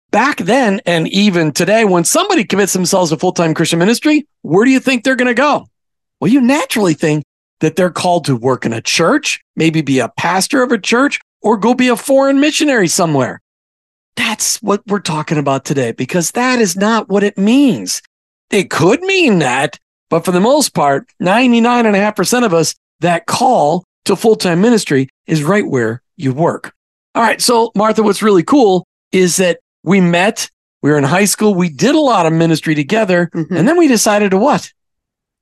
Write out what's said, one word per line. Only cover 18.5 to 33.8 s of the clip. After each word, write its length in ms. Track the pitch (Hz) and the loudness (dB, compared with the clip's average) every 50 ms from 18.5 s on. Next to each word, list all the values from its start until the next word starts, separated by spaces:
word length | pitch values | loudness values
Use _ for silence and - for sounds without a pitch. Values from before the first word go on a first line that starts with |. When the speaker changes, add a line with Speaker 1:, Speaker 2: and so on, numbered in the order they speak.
Speaker 1:
It 200 | - 202 170 - | -2 -2 -2 -2
could 320 | - - 151 180 254 349 | -2 0 2 2 2 0
mean 380 | 370 381 392 381 330 254 202 170 | 0 -2 0 0 2 2 2 2
that, 380 | 147 127 120 139 147 147 - - _ _ _ _ _ - | 0 0 -2 -2 -4 -6 -8 -10 _ _ _ _ _ -4
but 160 | 160 165 165 | -4 -2 -2
for 80 | 190 | 0
the 80 | 180 180 | 0 2
most 320 | 196 240 285 311 - - - | 2 2 2 2 0 -2 -2
part, 320 | 175 147 143 139 139 - _ _ - | 0 0 0 0 -2 -4 _ _ -4
ninety-nine 640 | 185 180 196 240 262 247 233 233 226 240 240 240 226 | -2 0 2 2 2 2 2 2 2 2 2 2 2
and 100 | 214 202 | 2 2
a 40 | 190 | 0
half 180 | 208 214 - | 0 -2 -2
percent 300 | - 175 - 233 247 240 | -2 -2 0 0 0 0
of 80 | 208 165 | 2 2
us, 200 | 165 151 - - _ _ _ _ - | 0 0 0 -4 _ _ _ _ -4
that 260 | 165 175 170 165 - | -2 -2 -2 -2 -4
call 580 | - - - 240 254 240 180 147 147 170 185 - _ _ _ - | -6 -4 0 0 2 2 2 2 0 0 -2 -6 _ _ _ -4
to 100 | - 196 | -4 -2
full-time 440 | - - 233 214 - - 180 165 175 | 0 2 2 2 2 0 0 0 2
ministry 480 | 202 247 240 214 - - 151 131 135 - _ _ _ | 2 4 2 2 0 0 0 0 -2 -4 _ _ _
is 180 | - 160 156 143 | -4 -4 -2 0
right 220 | 156 202 208 - | 0 0 0 0
where 340 | - 139 123 117 110 117 123 _ _ _ | -2 -2 -2 -2 -2 -4 -8 _ _ _
you 160 | - 147 131 | -6 -6 -4
work. 400 | 123 143 170 147 - - - - _ _ _ _ _ _ _ _ - | -2 0 -2 -2 -2 -4 -10 -18 _ _ _ _ _ _ _ _ -4
All 80 | - | -2
right, 200 | 233 214 185 - | 0 0 0 -2
so 280 | - - 240 226 233 226 - | 0 0 2 0 0 0 0
Martha, 280 | 196 214 220 214 220 | 0 0 0 0 0
what's 200 | 214 214 190 - | 0 0 0 0
really 200 | 208 220 202 175 | 2 2 2 2
cool 440 | 160 - 277 294 233 196 185 180 - _ _ _ _ - | 2 2 2 4 4 4 2 0 -2 _ _ _ _ -4
is 240 | - 185 185 175 - | 0 0 2 2 2
that 240 | - 185 175 170 - _ _ _ _ - | 0 0 0 -2 -4 _ _ _ _ -2
we 160 | 156 196 196 | 0 2 2
met, 500 | 180 170 170 170 185 220 220 - - - _ _ _ _ _ _ | 2 2 2 2 0 0 -2 -4 -8 -12 _ _ _ _ _ _
we 100 | - 143 | 0 0
were 60 | 151 | 2
in 80 | 147 135 | 2 2
high 220 | 135 170 190 208 | 0 2 2 2
school, 280 | 190 - - 214 208 196 | 0 0 0 0 0 2
we 140 | 175 180 170 | 0 -2 -2
did 260 | 143 120 180 254 311 | -2 0 0 2 2
a 60 | 311 | 2
lot 240 | 302 262 226 190 165 | 2 2 2 2 2
of 80 | 160 | 2
ministry 420 | 160 165 165 165 160 147 - 165 151 | 2 2 2 2 0 0 0 -2 -2
together, 540 | 147 143 131 208 220 220 185 180 175 175 - - | -2 -2 -2 0 0 0 2 0 0 0 -2 -4
Speaker 2:
Mm-hmm. 200 | 170 160 - 180 | -6 -6 -4 -2
Speaker 1:
and 140 | - 175 269 | 0 0 2
then 80 | 339 | 2
we 100 | 359 | 4